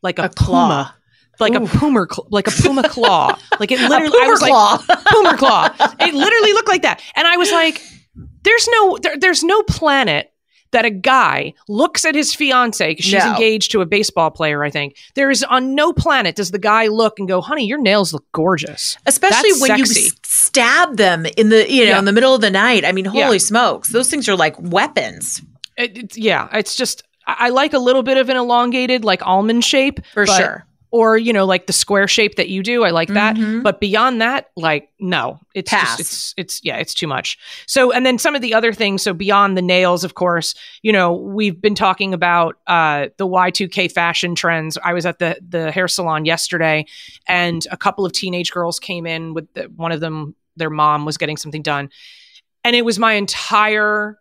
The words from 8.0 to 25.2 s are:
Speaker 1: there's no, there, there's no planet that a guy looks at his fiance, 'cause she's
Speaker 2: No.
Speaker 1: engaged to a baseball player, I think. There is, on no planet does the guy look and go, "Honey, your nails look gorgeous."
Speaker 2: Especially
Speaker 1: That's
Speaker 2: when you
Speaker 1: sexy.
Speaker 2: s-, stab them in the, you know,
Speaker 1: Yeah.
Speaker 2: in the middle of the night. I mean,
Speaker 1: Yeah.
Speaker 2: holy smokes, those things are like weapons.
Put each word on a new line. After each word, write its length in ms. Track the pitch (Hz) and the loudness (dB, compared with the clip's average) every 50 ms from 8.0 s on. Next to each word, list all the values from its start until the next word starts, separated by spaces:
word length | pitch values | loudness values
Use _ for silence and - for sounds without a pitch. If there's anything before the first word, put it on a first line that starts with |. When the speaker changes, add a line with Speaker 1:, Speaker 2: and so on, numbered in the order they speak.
| _ _ _ - - - - _ | _ _ _ -20 -20 -20 -20 _
Speaker 1:
there's 260 | _ 403 453 466 - 453 | _ 2 2 4 2 2
no, 260 | 480 453 415 381 359 - | 4 4 4 4 2 0
there, 180 | 240 311 302 | -4 -6 -4
there's 260 | 285 285 370 339 247 | 0 0 0 2 2
no 200 | 294 339 392 440 427 | 0 2 2 2 2
planet 680 | 427 - - 330 302 277 269 254 196 151 143 - _ _ _ _ _ _ _ _ _ | 0 -2 0 0 2 2 2 2 0 0 -2 -4 _ _ _ _ _ _ _ _ _
that 120 | - 233 226 | -2 0 0
a 60 | 233 | 0
guy 600 | 208 185 185 226 262 262 226 165 - - - - - _ _ - | -4 -2 0 2 4 4 4 2 0 -2 -6 -8 -12 _ _ -8
looks 360 | 208 214 294 - - - - | 0 0 0 0 0 -2 -2
at 120 | 320 302 | 0 0
his 180 | 294 294 - - | 0 -2 -2 -4
fiance, 640 | - - 277 262 254 247 233 208 - 185 156 160 | -2 0 2 2 2 2 0 -2 -2 -2 -2 -2
'cause 80 | - 170 | -4 -2
she's 200 | 190 196 196 175 | 0 2 2 2
Speaker 2:
No. 60 | - | 2
Speaker 1:
engaged 380 | - - 226 220 220 214 - - | 2 2 2 2 2 0 -2 0
to 100 | - 208 | 0 0
a 60 | 185 | 0
baseball 440 | 165 208 202 214 - - 180 165 156 | 0 0 0 0 0 0 0 0 0
player, 320 | - - 165 151 147 147 147 | -2 -2 -4 -2 -2 -2 -4
I 60 | 147 | -4
think. 260 | 143 151 143 143 _ - - - _ | -4 -6 -6 -6 _ -18 -20 -10 _
There 160 | 269 277 269 | 0 0 0
is, 140 | 269 202 277 | 2 0 0
on 320 | - 240 254 254 262 269 | 0 0 0 0 0 0
no 160 | 285 302 339 | 0 0 0
planet 420 | 320 - - 330 294 262 214 175 - | 0 -2 0 0 0 0 0 -2 -4
does 160 | - 202 175 | -4 -6 -6
the 80 | 185 202 | -6 -4
guy 300 | 180 214 214 220 226 214 | 0 2 2 2 2 0
look 320 | 208 220 226 214 214 - | 0 0 0 0 0 -4
and 80 | 196 185 | -4 -2
go, 120 | 185 180 | -2 -2
"Honey, 260 | 170 - 294 311 247 | -2 -2 -4 -4 -2
your 120 | 202 254 302 | -4 -2 0
nails 320 | 269 190 202 214 196 160 | 2 2 2 2 0 -2
look 120 | 156 147 _ _ | -4 -10 _ _
gorgeous." 640 | - - 156 180 185 151 156 - 147 - - - - - _ | -4 -2 0 2 0 0 -2 -8 -10 -8 -8 -8 -8 -4 _
Speaker 2:
Especially 440 | 359 359 - - 392 415 453 - 427 | -2 0 2 2 2 2 4 4 4
Speaker 1:
That's 100 | 381 262 | 2 4
Speaker 2:
when 160 | 269 262 214 240 | 2 2 2 2
you 80 | 269 | 2
Speaker 1:
sexy. 200 | 220 - - - 202 | 0 0 0 -2 -2
Speaker 2:
s-, 60 | - _ - | -4 _ -8
stab 720 | - - - - - - 277 240 233 269 320 359 320 269 | -4 -2 0 0 0 2 2 2 4 4 2 2 0 2
them 300 | 208 214 185 175 165 160 160 - | 0 2 2 2 0 -4 -4 0
in 120 | - 226 214 | 2 4 6
the, 200 | 220 220 214 - | 6 4 4 4
you 140 | - 254 233 | 4 4 4
know, 60 | 208 | 4
Speaker 1:
Yeah. 60 | 196 196 | 4 4
Speaker 2:
in 60 | 196 | 2
the 60 | 196 | 2
middle 220 | 202 226 262 262 262 | 2 4 4 4 4
of 60 | 247 | 4
the 100 | 214 208 | 2 0
night. 340 | 185 196 208 247 247 202 147 | 2 2 2 2 2 2 0
I 60 | 160 | 0
mean, 140 | 185 190 185 196 | -2 -2 -4 -2
Speaker 1:
Yeah. 140 | 202 - - | -2 0 2
Speaker 2:
holy 120 | 269 226 185 | 2 2 2
smokes, 520 | - - 208 233 247 202 135 - - - | 0 0 2 2 2 2 0 -2 -6 -2
those 200 | - 233 254 - | -2 -2 -2 0
things 180 | - 294 226 - | -4 -4 -2 -2
are 80 | 202 | 0
like 200 | 180 160 156 147 - | 2 2 0 -2 -6
weapons. 840 | 165 175 170 190 233 302 294 - 135 107 87 - | -8 -2 0 0 0 0 -2 -4 -6 -6 -10 -12